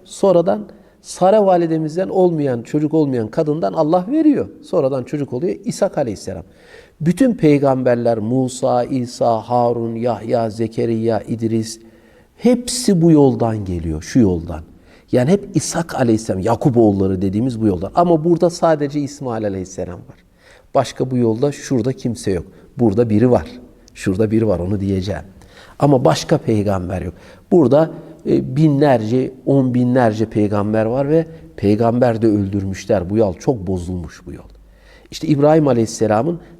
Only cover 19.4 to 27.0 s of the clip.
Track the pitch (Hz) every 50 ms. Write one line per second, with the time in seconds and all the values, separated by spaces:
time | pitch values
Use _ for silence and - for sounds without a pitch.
19.4 | 107 101 95 95 90 - - - 90 85 87 - - - - - _ _ _ _
20.4 | _ - - - _ _ - 139 123 - - - 135 127 127 123 120 113 110 117
21.4 | 139 143 139 - - - 135 120 107 131 127 - - 123 110 - - 104 95 85
22.4 | - - - - - - _ - 120 110 98 117 123 113 104 104 123 127 120 101
23.4 | 78 - - - - - - _ _ _ - - - 104 92 98 110 104 110 110
24.4 | 110 107 92 82 87 92 104 95 98 98 98 95 92 101 92 - - - - -
25.4 | - - - - - - - - 139 143 143 123 135 156 151 - - - 165 143
26.4 | - 123 110 104 98 104 98 92 90 90 95 90